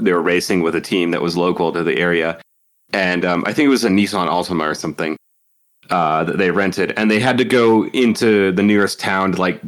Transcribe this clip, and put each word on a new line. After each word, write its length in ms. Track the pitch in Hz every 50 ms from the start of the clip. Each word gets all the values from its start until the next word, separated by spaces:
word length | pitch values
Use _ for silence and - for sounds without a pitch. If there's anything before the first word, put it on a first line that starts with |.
they 120 | 113 98 90
were 80 | 87 82
racing 400 | 87 87 90 87 - 104 90 85
with 120 | 82 82
a 60 | 82
team 300 | 78 - 104 95 87 87 82
that 80 | 76
was 160 | - 85 82
local 360 | 87 87 90 87 - 87 82 80
to 120 | 87 82
the 140 | 82 76 64
area. 420 | 87 87 85 85 80 82 80 - - _ _ _ _ _ _ _ _ _ -
And, 300 | 101 95 90 90 87 85
um, 200 | 90 87 85 -
I 60 | - 104
think 140 | - 151
it 40 | 139 135
was 80 | 117 117
a 60 | 110
Nissan 380 | 92 101 101 95 101 98 90 80
Altima 360 | 80 90 87 - 90 80 78 78
or 40 | 76
something, 420 | - - 85 76 - 82 78 78 - _ _ _ _ _ _ _ _ _ _ _ _ _ -
uh, 340 | 95 90 82 78 78 80 85
that 140 | 80 - 85
they 120 | 98 90
rented. 420 | 85 98 98 95 87 - 92 - -
And 140 | 104 107 107
they 100 | 107 107
had 160 | 123 127 123 120
to 60 | 127
go 420 | 110 127 123 117 113 113 110 95 -
into 600 | - 131 127 117 110 - 123 113 107 104 98 95 92
the 100 | 92 101
nearest 360 | 104 104 101 101 95 - -
town 340 | - 107 98 95 95 95 90
to, 60 | 90
like, 180 | 92 92 87 - -